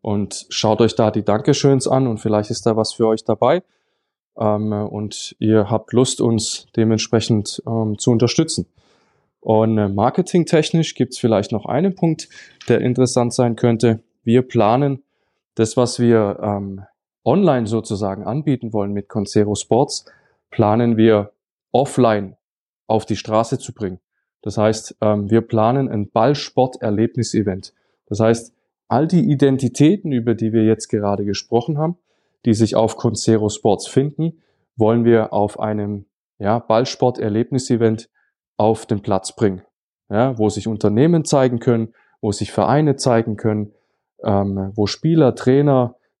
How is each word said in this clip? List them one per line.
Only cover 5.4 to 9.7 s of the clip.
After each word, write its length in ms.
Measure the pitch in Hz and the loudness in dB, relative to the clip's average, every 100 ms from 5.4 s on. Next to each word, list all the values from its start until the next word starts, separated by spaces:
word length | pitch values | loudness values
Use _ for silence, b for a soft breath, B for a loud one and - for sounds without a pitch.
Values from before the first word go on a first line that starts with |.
| 113 110 104 | 2 2 2
habt 220 | 110 - | -2 0
Lust, 280 | 113 127 - | 0 0 0
uns 460 | 120 113 107 - - - | 0 0 -4 -10 -8 -2
dementsprechend, 840 | 113 110 - 117 - 110 104 - - | 0 0 0 -2 0 -2 -2 -10 -6
ähm, 320 | 113 110 104 | -4 -4 -2
zu 120 | - | 0
unterstützen. 560 | 113 120 - 160 - - _ _ _ _ _ _ _ | 2 2 0 -2 -4 -8 _ _ _ _ _ _ _
Und, 380 | - 110 110 | 0 2 2